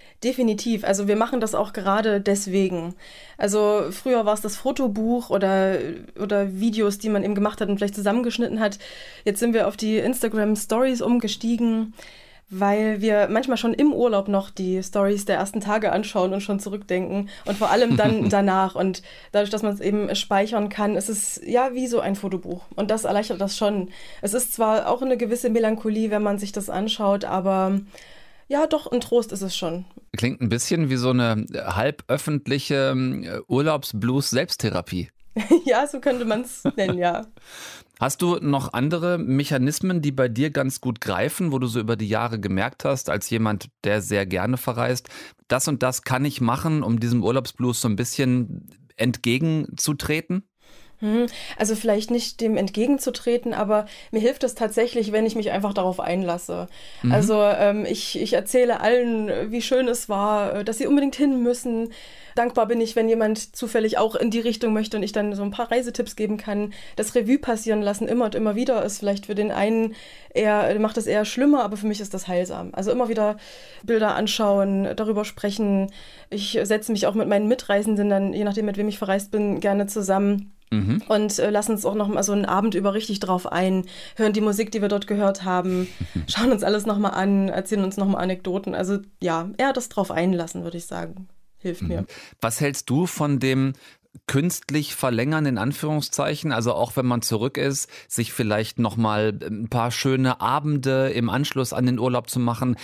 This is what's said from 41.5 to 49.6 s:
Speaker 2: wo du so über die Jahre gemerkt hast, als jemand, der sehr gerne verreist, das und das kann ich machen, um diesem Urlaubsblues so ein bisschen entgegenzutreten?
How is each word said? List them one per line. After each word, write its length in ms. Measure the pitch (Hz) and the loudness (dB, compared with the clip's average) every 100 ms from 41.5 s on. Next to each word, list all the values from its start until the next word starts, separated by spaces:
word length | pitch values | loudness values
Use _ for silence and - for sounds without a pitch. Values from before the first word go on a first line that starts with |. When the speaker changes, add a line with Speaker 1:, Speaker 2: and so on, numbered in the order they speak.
Speaker 2:
wo 80 | 135 | 0
du 80 | 127 | 0
so 140 | 117 | -2
über 160 | 110 113 | -2 -2
die 100 | 107 | 0
Jahre 320 | 107 117 113 | 0 -2 -2
gemerkt 460 | 98 95 117 - 143 | -2 0 -2 -2 -2
hast, 240 | 135 - | -2 -2
als 200 | 92 - | -4 -2
jemand, 380 | 113 110 104 - _ | 0 0 -2 -6 _
der 180 | 101 104 | -2 0
sehr 240 | 92 101 98 | 0 0 0
gerne 300 | 92 104 127 | 0 0 -2
verreist, 540 | - 117 123 127 - - - - - | -2 -2 0 -2 -6 -16 -20 -16 -2
das 180 | 127 160 | 0 0
und 160 | 135 | 0
das 200 | 127 127 | 0 -2
kann 200 | - 127 | -2 0
ich 160 | 143 - | 0 0
machen, 440 | 117 131 165 156 | 0 0 0 0
um 180 | 113 117 | 2 0
diesem 200 | 117 120 | 2 2
Urlaubsblues 600 | 101 131 123 - 123 117 | 2 0 -2 -2 -2 0
so 80 | 117 | 0
ein 80 | 101 | 0
bisschen 720 | 120 - 131 127 117 - - - - - | -2 0 2 2 0 -8 -14 -20 -12 -2
entgegenzutreten? 1500 | 127 113 117 127 160 156 | -2 0 0 2 2 0